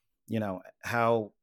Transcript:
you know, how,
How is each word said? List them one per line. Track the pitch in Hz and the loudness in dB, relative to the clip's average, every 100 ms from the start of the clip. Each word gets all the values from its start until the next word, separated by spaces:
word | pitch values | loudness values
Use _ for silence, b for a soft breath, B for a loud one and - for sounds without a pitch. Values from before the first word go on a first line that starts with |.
| _ _ - | _ _ -6
you | 110 | -4
know, | 104 95 - _ | -4 -6 -12 _
how, | - 120 117 117 101 _ | -4 2 4 2 0 _